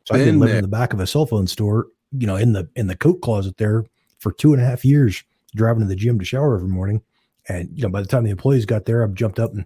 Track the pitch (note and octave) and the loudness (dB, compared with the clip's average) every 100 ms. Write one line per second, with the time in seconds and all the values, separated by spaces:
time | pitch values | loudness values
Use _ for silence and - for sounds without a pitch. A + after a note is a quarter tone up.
0 | - A#2+ C3 C#3+ A2+ G2 F#2+ A2 B2+ G2+ | -2 2 4 4 4 2 0 -2 -2 -2
1 | F2+ D3 D#3 G#2+ F#2 - G#2 A2 - _ | -2 0 0 0 -2 -2 0 0 -2 _
2 | _ C3+ A2+ F#2+ A#2+ G2 E2 - G2 F2+ | _ -4 -2 2 2 2 -4 -6 -6 0
3 | D3+ F3+ - G#2 G2 - G#2+ A2 A2 _ | 0 0 -2 -2 -4 -2 0 0 -2 _
4 | _ _ G#2+ - D3+ C#3 B2 B2 C3 C#3+ | _ _ -6 2 4 4 2 2 4 4
5 | A#2+ F2+ - _ _ G#2 A2+ A#2 G2+ F#2+ | 4 0 -12 _ _ -2 0 2 0 -2
6 | A2+ A#2+ F2+ C3 D3 G#2 F#2 F#2 F#2+ G#2+ | -2 -2 -2 -2 0 0 -2 -4 -2 -4
7 | - _ _ _ - F2+ F2 E2 A2 G2 | -8 _ _ _ -12 -10 -10 -6 -4 -4
8 | G2 C3 A2+ F#2+ C3+ C3+ G#2 A2 - A#2 | -2 -2 0 -2 0 0 0 -2 0 0
9 | A2 F#2 A2 G2+ A2+ G#2 | 0 -2 -4 -2 -4 -4